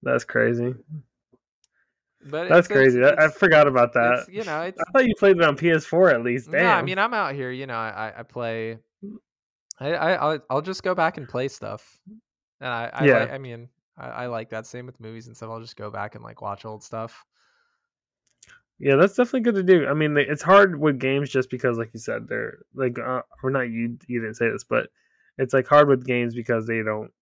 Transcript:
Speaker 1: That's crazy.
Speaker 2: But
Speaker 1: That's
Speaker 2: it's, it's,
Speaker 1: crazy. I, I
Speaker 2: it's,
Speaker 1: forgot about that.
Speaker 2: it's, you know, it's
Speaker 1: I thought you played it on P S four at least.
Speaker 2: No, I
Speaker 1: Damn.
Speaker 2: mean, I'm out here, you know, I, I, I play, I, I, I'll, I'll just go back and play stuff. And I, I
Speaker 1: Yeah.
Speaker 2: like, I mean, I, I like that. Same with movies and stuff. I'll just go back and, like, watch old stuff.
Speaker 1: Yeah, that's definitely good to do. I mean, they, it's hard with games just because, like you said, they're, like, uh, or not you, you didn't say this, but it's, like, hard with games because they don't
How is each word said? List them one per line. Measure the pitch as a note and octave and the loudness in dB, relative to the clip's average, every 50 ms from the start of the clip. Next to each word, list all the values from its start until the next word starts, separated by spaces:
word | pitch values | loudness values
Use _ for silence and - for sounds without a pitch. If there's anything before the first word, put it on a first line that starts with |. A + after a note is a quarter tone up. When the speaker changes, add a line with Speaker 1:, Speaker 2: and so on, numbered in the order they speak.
| - | -2
Speaker 1:
That's | B2+ B2+ B2 - | 0 -2 -2 -2
crazy. | - - A#2 A#2 A#2 A#2+ A#2 A#2+ B2 C3 A#2+ - _ D#3 D3+ C3+ _ _ _ _ _ _ _ _ _ _ _ _ _ _ _ _ _ _ _ _ _ _ _ _ | -2 -2 0 0 2 0 0 -4 -4 -6 -8 -14 _ -16 -16 -16 _ _ _ _ _ _ _ _ _ _ _ _ _ _ _ _ _ _ _ _ _ _ _ _
Speaker 2:
But | C#3 C#3+ D3+ E3+ F3+ | -12 -8 -8 -2 4
Speaker 1:
That's | D#3+ F3 F3 | 4 4 4
Speaker 2:
it's, | - | 4
it's, | |
Speaker 1:
crazy. | - C#3 C3+ C3 B2 B2 B2 | 4 4 6 6 6 6 6
I, | C#3 | 4
I | - - D#3 | 6 6 4
Speaker 2:
it's, | D#3 D3 - | 2 2 2
Speaker 1:
forgot | - F#3 D#3+ D3+ D3+ | 2 6 6 6 6
about | D3 C3 B2+ A#2+ A#2 A#2+ | 6 6 4 2 2 2
that. | B2 A#2 A#2+ B2 B2 | 2 2 2 2 0
Speaker 2:
it's, | - - | -2 -8
you | F3+ G3+ A3+ | -10 -10 -8
know, | F#3+ D#3 D3+ | -6 -6 -6
it's | E3 F3+ F#3+ - | -6 -8 -6 -8
Speaker 1:
I | E3 F3 F3+ | -8 0 2
thought | C4+ C4+ | 2 2
you | A#3+ G#3+ - | 2 0 4
played | - G3 F#3+ | 6 4 6
it | F3 E3+ | 6 4
on | D#3 C#3+ | 2 2
P | C3+ D#3+ E3+ | 2 2 2
S | E3 D#3+ D#3 | 2 2 0
four | - - E3 F#3+ F3+ | 0 2 4 6 6
at | C#3+ A#2 A#2 | 4 4 2
least. | B2 B2 C3 A#2 - | -2 -4 -4 -6 -4
Speaker 2:
No, | D#3 C#3+ | -2 0
I | F3 F#3 G#3+ | 2 2 2
Speaker 1:
Damn. | F3+ D#3+ | 2 0
Speaker 2:
mean, | C#3+ F#3 F#3+ | -2 -2 -2
I'm | G3+ A#3 B3 | -2 -2 0
out | A3 G3 D3 C3+ | -2 -4 -4 -4
here, | C#3+ C3 B2+ | -6 -8 -8
you | B2+ B2+ C#3 | -8 -10 -10
know, | C3+ A#2+ | -8 -8
I, | A2+ A2+ A2 | -6 -6 -8
I, | G2+ F#2 A2 A2 G2+ - | -8 -8 -10 -10 -10 -14
I | A#2 | -20
play, | _ _ B2+ A#2+ A#2 A2+ A2+ A2 A2+ A2+ A2+ _ _ _ _ - G3+ G#3+ A3 _ _ _ _ _ _ _ _ _ _ - _ | _ _ -8 -8 -6 -6 -6 -8 -8 -10 -12 _ _ _ _ -18 -18 -18 -18 _ _ _ _ _ _ _ _ _ _ -14 _
I, | C3 C#3+ E3 | -6 -6 -4
I, | D#3 D#3 D#3+ F#3 | -2 0 -2 0
I'll, | D3+ B2+ D3+ D#3+ D3 - _ | 0 0 -2 -2 -4 -6 _
I'll | C3 C#3 D3+ | -4 -4 -4
just | F#3 F#3+ - - | -4 -10 -6 -4
go | F#3+ F#3 | -4 -2
back | F3+ E3 D#3+ - | 0 0 -2 -2
and | - C#3+ | -4 -16
play | A#2+ - B2 B2+ C#3 | -8 -6 -6 -6 -6
stuff. | - - - G#2 G2+ A2 _ _ _ _ _ F#3 G#3+ A3 _ _ _ _ _ _ _ _ | -8 -10 -14 -14 -14 -14 _ _ _ _ _ -20 -20 -20 _ _ _ _ _ _ _ _
And | C#3 B2+ | -10 -8
I, | B2 A#2 A#2 A#2+ - | -8 -8 -8 -10 -6
I | - C#3+ | 0 4
Speaker 1:
Yeah. | C#3+ C3 A#2 | 4 4 4
Speaker 2:
like, | A#2 A#2+ | 2 -2
I | - C3+ | -8 -12
mean, | C3+ B2+ A#2+ A#2 A#2 B2 _ _ _ _ _ | -14 -14 -16 -16 -18 -20 _ _ _ _ _
I, | - C3 B2+ | -18 -16 -14
I | A#2 A2+ B2 | -12 -10 -10
like | B2 A#2+ A2+ A2+ A2+ | -8 -8 -10 -10 _
that. | - A2 A2 | -12 -14 -12
Same | - - B2 B2 | -12 -16 -18 -18
with | B2+ B2+ _ | -18 -20 _
movies | A2+ A2 A2+ A2+ A2+ | -18 -18 -18 -18 -18
and | A#2+ A2+ | -20 -20
stuff. | - - A2+ | -18 -16 -14
I'll | A2+ A2+ | -14 -14
just | A2+ A2+ - | -16 -18 -18
go | _ G#2+ G#2 | _ -16 -14
back | G2+ G#2 G2+ G#2+ - | -10 -10 -12 -12 -12
and, | A2+ A2+ | -16 -20
like, | A2 A2 - - | -20 -20 -14 -12
watch | G#2 G2+ G2+ - | -12 -12 -12 -14
old | A2+ G#2+ G#2 - | -16 -18 -16 -18
stuff. | - - A2+ A2 A2+ - - _ _ _ _ _ _ _ _ _ _ _ _ _ _ _ _ _ _ _ _ _ _ _ _ - _ - _ _ _ _ _ | -14 -12 -10 -10 -12 -14 -20 _ _ _ _ _ _ _ _ _ _ _ _ _ _ _ _ _ _ _ _ _ _ _ _ -20 _ -20 _ _ _ _ _
Speaker 1:
Yeah, | D3 C#3 C#3 | 0 2 4
that's | C3+ E3+ G3+ - | 4 4 2 2
definitely | - B3 A#3+ - C4 | 0 -2 0 0 -2
good | A3+ A#3+ A3 | -2 0 -2
to | G3 F#3+ | 0 4
do. | F3+ F#3 F3 C#3+ | 4 4 4 4
I | B2 C#3+ | 0 -2
mean, | D3+ D#3 D3+ D3 | 0 0 0 2
they, | D3 C#3+ | 0 0
it's | - D3 D3 - | 0 -2 -6 2
hard | E3 F#3+ G3+ G3+ G3 F3 C#3+ | 6 6 6 6 6 2 0
with | D3 D3+ C#3 B2+ | 0 0 0 0
games | B2 C3 C3+ C#3 D3 C#3 | -2 -2 -2 -2 -2 -2
just | - C3+ B2+ - | -2 -2 -2 -2
because, | - B2 - B2+ A#2+ A#2 | -6 -4 -2 -2 -2 -2
like | A#2 A2+ _ | -6 -8 _
you | A2+ | -16
said, | - - A2 A2 A2+ A2 | -10 -8 -8 -8 -8 -8
they're, | A#2 A2 A2+ A2 - - _ _ _ | -8 -6 -6 -8 -12 -16 _ _ _
like, | C3 C3+ B2+ B2 A#2+ | -4 -4 -4 -4 -6
uh, | A#2 A#2+ B2+ C3 - _ _ _ - | -8 -6 -6 -8 -8 _ _ _ -6
or | C3 | -4
not | C3+ C3+ B2+ A#2+ | -2 -2 -4 -4
you, | A2+ A2+ A#2 A#2 A#2+ B2 _ | -6 -6 -6 -6 -6 -10 _
you | _ B2 A#2+ | _ -6 -6
didn't | A2+ A2 G#2+ | -6 -6 -6
say | - A#2+ A#2 | -4 -2 -2
this, | A2 A2+ - | -2 -4 -8
but | _ A#2 A#2 A#2 - _ _ _ _ _ _ _ _ _ - | _ -4 -4 -4 -4 _ _ _ _ _ _ _ _ _ -8
it's, | C3+ B2 - | -6 0 0
like, | C3+ B2+ | 0 0
hard | - D3+ D3 D3 C#3+ | 4 6 6 6 6
with | C#3 B2+ B2 | 4 2 2
games | B2 B2 B2 A#2+ A#2+ A#2 | -2 -2 -2 -2 -4 -6
because | A#2+ A2+ - A#2+ A2+ A2 | -8 -4 -2 -2 -2 -2
they | A2+ A#2 A2+ A2 | -4 -4 -4 -2
don't | G#2+ G#2+ G#2+ G#2+ A2+ _ _ | -4 -6 -6 -8 -14 _ _